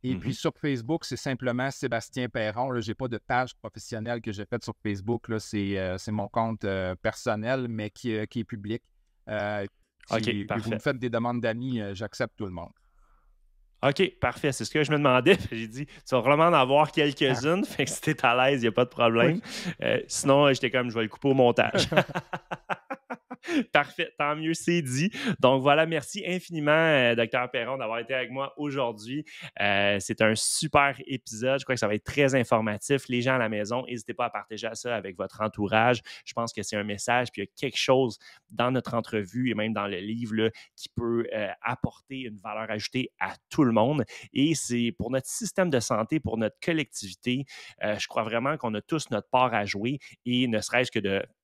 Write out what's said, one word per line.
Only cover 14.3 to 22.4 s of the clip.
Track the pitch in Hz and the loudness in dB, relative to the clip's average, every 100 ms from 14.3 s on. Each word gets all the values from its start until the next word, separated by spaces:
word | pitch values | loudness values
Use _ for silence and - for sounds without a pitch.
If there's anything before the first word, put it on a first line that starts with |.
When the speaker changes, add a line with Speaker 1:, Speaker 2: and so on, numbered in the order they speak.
| - 151 | 0 -2
Speaker 2:
C'est | 131 | -2
ce | 110 | -2
que | 156 | 0
je | 139 | 2
me | 151 | 4
demandais. | 143 127 123 196 | 6 6 6 4
<laughs> | - | 4
J'ai | 113 113 | -6 -8
dit, | 120 147 | -10 -12
tu | - - | -14 0
vas | 131 | 2
vraiment | 113 147 165 | 4 6 6
en | |
avoir | 165 127 143 151 | 6 6 4 4
quelques-unes. | - 147 139 139 127 139 180 | 4 0 2 2 2 2 0
Speaker 1:
Ah. | - | -2
Speaker 2:
Fait | - | -2
que | 139 | -4
si | - | -2
t'es | - 151 | -2 2
à | 127 120 131 | 2 4 4
l'aise, | 143 | 4
y | 117 | 2
a | |
pas | 110 | 2
de | 123 | 0
problème. | - 117 113 117 175 - - 180 | 4 4 6 4 4 -4 -8 -8
Speaker 1:
Oui. | - | -4
Speaker 2:
Euh, | - 110 - | 0 0 -2
sinon, | - 143 139 143 | -2 4 6 6
euh, | |
j'étais | 131 123 | 4 2
comme, | 127 123 | 0 -2
je | |
vais | 113 | -2
le | 110 | -4
couper | - 139 | 0 2
au | |
montage. | 135 123 120 - 190 - | 6 6 6 2 2 2
<laughs> | 202 - 180 - 175 | 2 0 -6 -6 -12